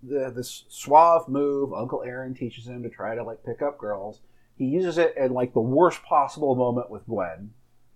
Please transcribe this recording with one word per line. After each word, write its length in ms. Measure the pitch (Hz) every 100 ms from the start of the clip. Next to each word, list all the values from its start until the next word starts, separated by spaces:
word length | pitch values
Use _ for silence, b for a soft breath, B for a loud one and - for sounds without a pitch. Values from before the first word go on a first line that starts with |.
the, 300 | 127 139 131
this 300 | 120 120 - -
suave 580 | - - 151 170 170 160
move 460 | 139 143 139 139
Uncle 280 | - 131 143
Aaron 320 | 123 123 131
teaches 320 | 127 120 117 117
him 160 | 123
to 60 | 117
try 240 | - 101
to, 100 | 117 110
like, 180 | 110
pick 180 | 123 113
up 160 | 135 -
girls. 440 | 104 98 104 107 - _ _ -
He 100 | 131
uses 340 | 165 180 160
it 180 | 160 147
in, 160 | 131
like, 200 | 127 127
the 60 | 120
worst 440 | 113 143 175 -
possible 500 | - 156 135 151 143
moment 380 | 127 123 120 104
with 160 | 104 -
Gwen. 460 | 107 87 82 107 - _ _ _